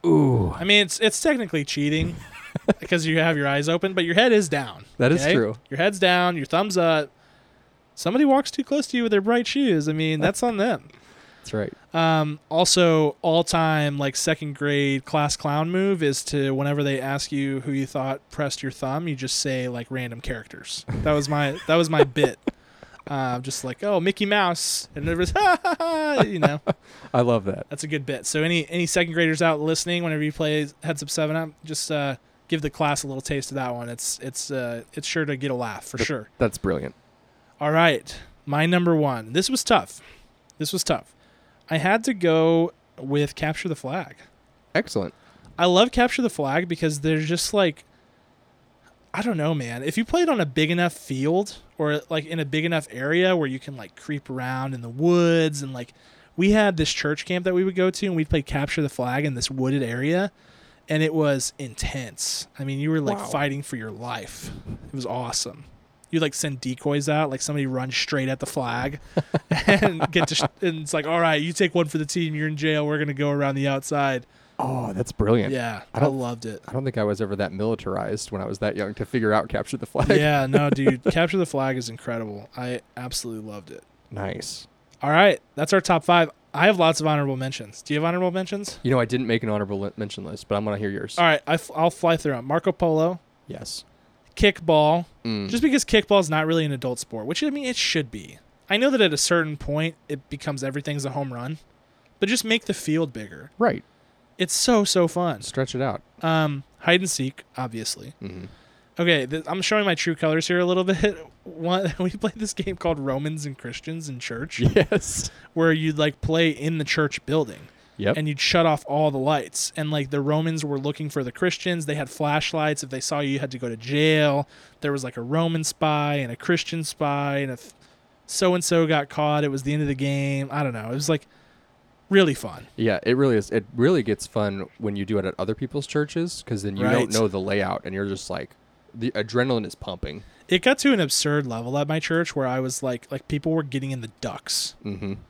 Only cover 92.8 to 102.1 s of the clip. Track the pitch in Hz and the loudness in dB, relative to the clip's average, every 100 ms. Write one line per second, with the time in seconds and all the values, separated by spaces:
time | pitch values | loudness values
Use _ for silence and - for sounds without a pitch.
92.8 | 170 156 160 180 _ _ - - - - | 2 4 2 -2 _ _ -14 -12 -10 -12
93.8 | - _ _ _ _ - 208 - 160 156 | -14 _ _ _ _ 4 4 4 4 6
94.8 | 151 170 170 _ 117 107 98 233 285 262 | 6 2 -2 _ -4 -4 -2 2 4 4
95.8 | - 214 - 202 160 156 156 165 151 135 | 4 2 6 4 4 0 2 2 0 -2
96.8 | 127 123 - 113 110 170 302 285 262 254 | -4 -6 -8 -8 -4 -2 -2 -2 -4 -2
97.8 | - 165 131 110 76 - _ _ _ 208 | 0 0 -2 -10 -16 -20 _ _ _ 2
98.8 | 269 269 190 147 - 170 156 147 - 147 | 2 4 4 4 2 2 2 -6 -4 -2
99.8 | 160 160 - 147 - 143 - 139 135 139 | -2 -6 -10 -10 -8 -10 -8 -6 -6 -6
100.8 | 143 147 135 143 139 120 123 160 _ _ | -4 -4 -4 -4 -6 -6 -8 -10 _ _
101.8 | _ _ _ | _ _ _